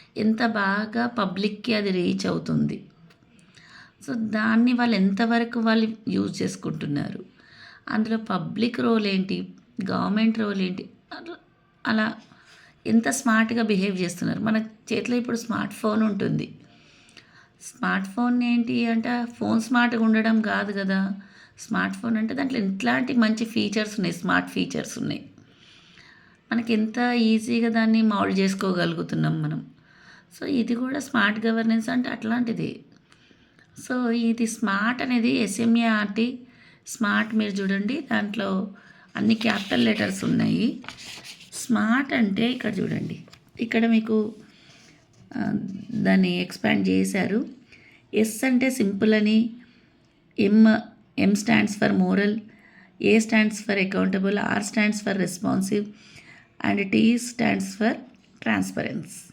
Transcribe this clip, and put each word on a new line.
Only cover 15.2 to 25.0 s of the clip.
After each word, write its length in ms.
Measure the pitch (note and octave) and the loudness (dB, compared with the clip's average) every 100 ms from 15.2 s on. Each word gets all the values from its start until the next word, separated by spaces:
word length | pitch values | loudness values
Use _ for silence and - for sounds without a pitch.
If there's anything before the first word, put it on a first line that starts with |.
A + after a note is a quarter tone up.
| A#3+ A#3 | -2 -4
స్మార్ట్ 360 | - G3+ G#3 | -4 -6 -6
ఫోన్ 300 | - A3 G#3+ | -4 -2 2
ఉంటుంది. 520 | A3 G3 F#3 D3+ - - - - - _ _ - - - - _ | 0 0 -2 -2 -4 -10 -20 -20 -20 _ _ -20 -20 -20 -20 _
స్మార్ట్ 460 | - - F#3 F#3+ G3 | -20 -6 -2 -2 -2
ఫోన్ 360 | G#3+ A#3+ B3 | -2 0 2
ఏంటి 420 | A#3+ A#3+ A#3 B3 A#3 | 2 2 2 0 0
అంటే, 400 | A3+ A3+ A#3+ A#3+ - | 0 0 -2 -4 -4
ఫోన్ 220 | G#3 A3+ | 0 0
స్మార్ట్‌గా 420 | A3+ B3 A#3+ A#3 | 2 2 2 2
ఉండడం 380 | A3+ A3 A3 A3 | 4 4 4 2
కాదు 300 | G#3+ G3 G3+ | 2 0 -2
కదా. 400 | G3 G3 G3 G3 G3 - - - - | -2 0 0 0 -4 -12 -20 -20 -20
స్మార్ట్ 380 | - F#3+ F#3+ G3 | -6 -2 -2 -4
ఫోన్ 200 | A#3+ A3 | -2 -2
అంటే 160 | A3 | -2
దాంట్లో 260 | C4 C#4 B3 | -2 -4 -2
ఎట్లాంటి 540 | G3 F#3+ A#3+ B3+ B3+ | -2 -2 0 0 0
మంచి 320 | B3+ G#3+ A3 A3 | 2 2 2 -2
ఫీచర్స్ 480 | A3+ G#3 G#3 G#3 - | -2 0 -2 -4 -2
ఉన్నాయి, 140 | F#3+ | -4
స్మార్ట్ 360 | E3+ F#3 F3+ F3+ | -2 0 0 0
ఫీచర్స్ 480 | - F3+ - - | -4 -4 -4 -8
ఉన్నాయి. 320 | - | -6